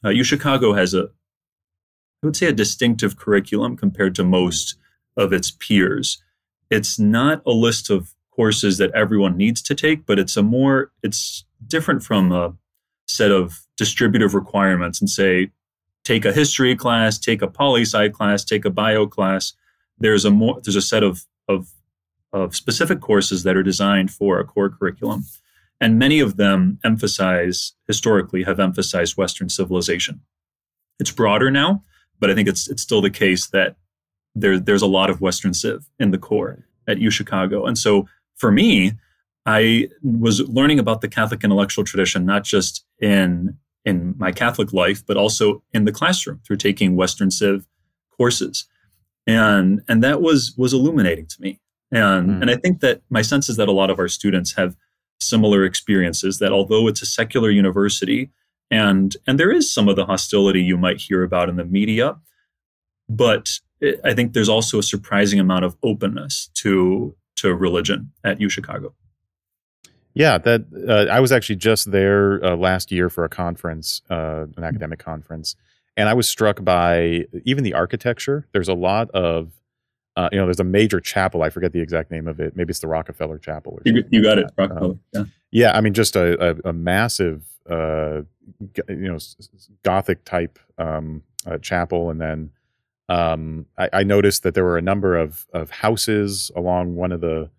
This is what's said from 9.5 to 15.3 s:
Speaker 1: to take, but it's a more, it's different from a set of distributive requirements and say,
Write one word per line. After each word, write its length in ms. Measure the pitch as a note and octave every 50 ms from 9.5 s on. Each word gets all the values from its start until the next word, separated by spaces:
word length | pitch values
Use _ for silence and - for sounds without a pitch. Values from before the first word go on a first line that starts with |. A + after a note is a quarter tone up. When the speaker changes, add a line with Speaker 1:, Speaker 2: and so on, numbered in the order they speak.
| A#2 - -
Speaker 1:
to 100 | - C#3+
take, 300 | - - D#3 D#3 D#3 -
but 140 | - G#2+ G2
it's 180 | F#2+ - - A2+
a 60 | G2+
more, 480 | G#2+ A#2 B2+ C3+ C#3 C3+ C3 C3+ - _ _
it's 440 | - A2 G#2+ - - - - - - _ _ _ A2+ -
different 360 | - E3 D#3+ - D#3+ C3 -
from 280 | - A2+ G2+ F#2+ F2+
a 220 | F2+ F2+ F2 E2+ E2+ - _ _ _ _ _ _ _ _ _ -
set 240 | - - A2+ G#2
of 340 | G2+ F#2+ F#2 F2+ E2+ - - _ _ -
distributive 560 | A2 G#2 - - B2 A#2+ G2 A2+ A2 G2 F#2
requirements 640 | G2+ F#2+ - - G2+ G2 F#2+ F#2 F2+ F2 F2 E2+ -
and 80 | - G2
say, 420 | - - G2 F#2+